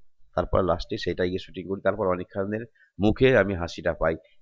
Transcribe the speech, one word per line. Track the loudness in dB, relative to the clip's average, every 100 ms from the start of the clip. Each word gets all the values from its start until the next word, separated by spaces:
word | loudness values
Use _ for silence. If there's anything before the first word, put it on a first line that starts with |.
| -20 -20 -8
তারপর | -4 0 0
লাস্টে | 2 0 -4 -6
সেটাই | -4 -2 -2
গিয়ে | -2
শুটিং | -8 -10 -8
করি। | -4
তারপর | -2 0 0
অনিক | -2 -4
খানের | -6 -4 -6 -8 _ _ 0
মুখে | 2 4 6 6
আমি | 4
হাসিটা | 0 -4 -4 -4
পাই, | 0 0 0 _ -20